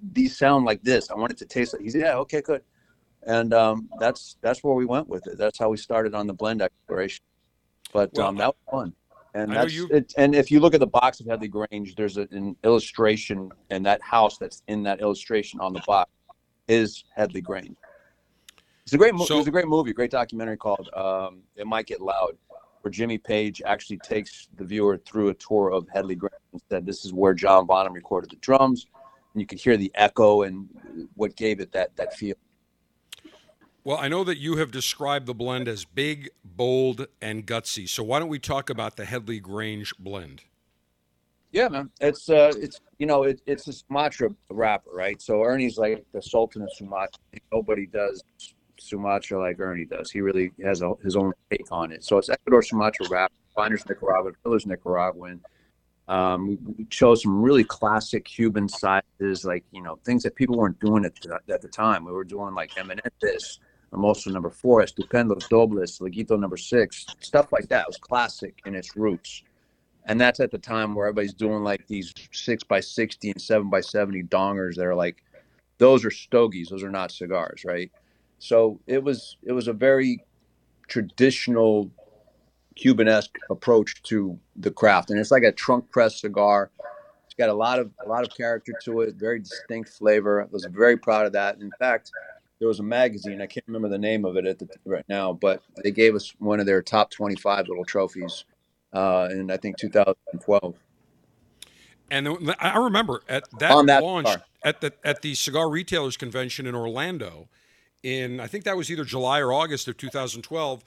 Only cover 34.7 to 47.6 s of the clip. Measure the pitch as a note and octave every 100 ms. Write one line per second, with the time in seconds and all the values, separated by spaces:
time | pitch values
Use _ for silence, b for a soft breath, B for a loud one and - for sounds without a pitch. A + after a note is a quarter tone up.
34.7 | B2+ - - C#3+ C#3+ B2 A#2 B2 B2+ A#2+
35.7 | G#2 F2+ A2 D3 D3 C3+ - F#2+ F2 B2
36.7 | B2+ C3 A#2+ C3+ _ A2 G#2+ G#2+ A2+ -
37.7 | - F2+ - A2 C#3 E3 D3 - C#3 C3+
38.7 | A#2 A2 - G#2 B2 G#2+ A2 F#2 G2+ A2
39.7 | G#2+ G#2 - F#2+ G2 D#2+ C#2 _ _ _
40.7 | _ _ _ _ _ _ _ _ F#3+ B3
41.7 | C#3 C#3 - D3 D3 - D#3 D3 A2 C#3
42.7 | - _ _ D3 C#3+ C3+ C3+ - C#3 -
43.7 | B2+ _ C#3 D3 - A2+ G#2 _ G2+ A2+
44.7 | G2+ - F2+ F#2+ G2+ - G#2+ A2+ C3 B2
45.7 | A2 G#2+ A2 - G2+ - A#2 A2+ G#2+ G2
46.7 | - G2 G2 F#2+ - _ - _ A2+